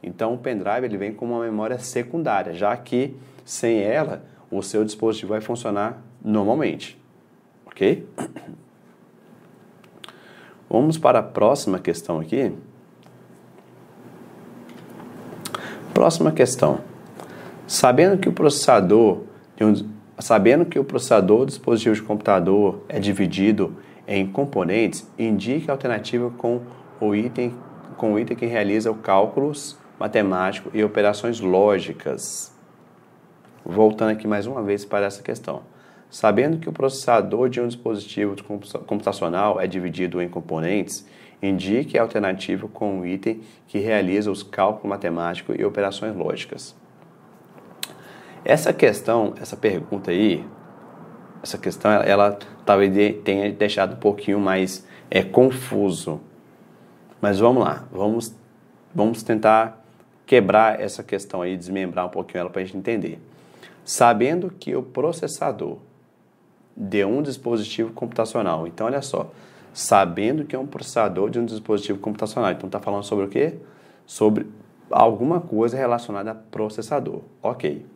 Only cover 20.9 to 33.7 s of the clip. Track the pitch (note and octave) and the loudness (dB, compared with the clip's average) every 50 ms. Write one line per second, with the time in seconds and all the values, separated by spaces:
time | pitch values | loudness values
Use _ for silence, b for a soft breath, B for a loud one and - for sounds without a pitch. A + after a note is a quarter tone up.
20.9 | - A#2+ B2 - A#2+ G#2+ F#2+ F2+ G#2 A2+ C3 C3+ - - - - A#2+ A2 A2 A#2+ | -2 -4 2 4 4 6 6 6 6 4 4 0 -4 -6 0 0 0 2 4 2
21.9 | A2 G#2+ - - A2 G#2 - - G2+ F#2+ E2+ F2+ F#2+ G2+ G#2 G2 F#2 G2 - - | 2 2 0 -4 -6 -2 2 2 2 4 4 4 4 4 4 2 0 -2 -10 -8
22.9 | - - F#2+ G2+ G2 F#2+ G2+ F2 D#2 F2+ F#2+ G#2 A2 G2 F#2+ D#2+ D#2+ B B B | -6 -4 -2 -2 0 0 0 -2 0 2 4 4 4 4 0 -2 -4 B B B
23.9 | B B B - G#2 G2 F#2+ F#2+ G2 - C#3+ C#3+ - G#2 F2+ E2+ F#2 A2 A2+ G2 | B B B -4 -2 -2 -2 -2 -2 -4 -4 -2 -2 -2 -2 0 2 2 0 0
24.9 | - - - - - - A2+ A2+ G#2+ G2 F#2+ A2+ C3 D#3 D#3 D#3+ C#3 C3+ - B2+ | -2 -6 -14 -16 -8 -4 -2 0 0 -2 -2 -2 -4 -4 -2 -4 -6 -4 -4 -4
25.9 | A#2 G#2+ A2 - - B2 A#2+ A#2+ A#2+ A#2+ - A#2+ A#2+ A#2+ A#2+ B B B B B | -4 -4 -6 -4 -4 -2 -2 -2 -6 -4 -4 -2 -2 -4 -6 B B B B B
26.9 | - - A2+ G#2+ G#2 G#2 A2 B2 A#2 C3 B2 A#2+ A#2+ - - - - - - - | -10 -4 -2 0 0 0 0 -2 -2 -4 -4 -4 -6 -8 -16 -18 -20 -20 -20 -18
27.9 | - - - A2 G#2 G#2 A#2 A#2 A#2+ A#2 A#2+ A#2 A#2 A2+ G#2 G2 G2+ A2 A2 A2+ | -10 -4 -2 0 0 0 0 -2 -4 -4 -4 -2 -2 0 0 2 0 0 0 0
28.9 | A2 G#2+ A2 - G2 F#2+ G2+ - - - C3+ D3 D3 D3 - - - - - - | -2 -2 0 2 4 4 4 2 0 -2 -2 -2 -4 -6 -12 -14 -16 -18 -20 -20
29.9 | - - G2 G#2 G#2+ A2+ G#2 G2 F#2 F#2 F#2 F#2+ G#2 - - - - A2 G#2+ G#2 | -12 -8 -8 0 2 2 2 2 2 0 0 -2 -2 -6 -10 -6 0 0 0 2
30.9 | G#2 G#2+ G#2 G#2 G#2 - - A#2 A#2 A2 G#2 F#2 F2+ F#2 G2+ G#2 G2+ F#2 - - | 2 2 2 2 2 0 -2 -4 -4 -2 0 2 4 6 6 6 4 2 0 -6
31.9 | D#2+ - - D2 C2+ - - - - - - - _ _ - _ _ _ - _ | -10 -8 -6 -6 -6 -6 -8 -10 -10 -12 -12 -14 _ _ -20 _ _ _ -20 _
32.9 | _ _ _ _ _ _ _ _ _ _ _ - - - - - | _ _ _ _ _ _ _ _ _ _ _ -20 -20 -18 -12 -6